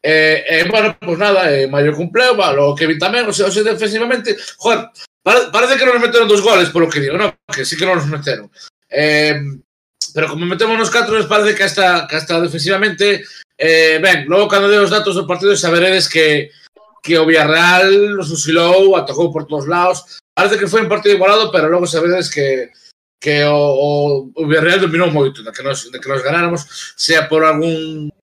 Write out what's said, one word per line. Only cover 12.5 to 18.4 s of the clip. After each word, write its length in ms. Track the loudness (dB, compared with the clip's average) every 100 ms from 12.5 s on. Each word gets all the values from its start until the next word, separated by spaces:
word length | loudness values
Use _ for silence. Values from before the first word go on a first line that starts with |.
| -4 -2 0 -2 0 0 0 -6 -20 -20 _
eh, 440 | 2 4 4 4
ben, 260 | 2 0 2
logo 200 | 0 2
cando 200 | 2 4
dei 120 | 4
os 120 | 4
datos 240 | 0 -2 -4
do 120 | -4
partido 280 | -2 0 0
saberedes 520 | 2 2 2 2 0
que, 440 | 2 2 2 -4 _ _ _ _ _
que 160 | -4 0
o 80 |
Villarreal 920 | 4 4 4 2 4 4 4 4 2 -2
nos 120 | -6
fusilou, 680 | -6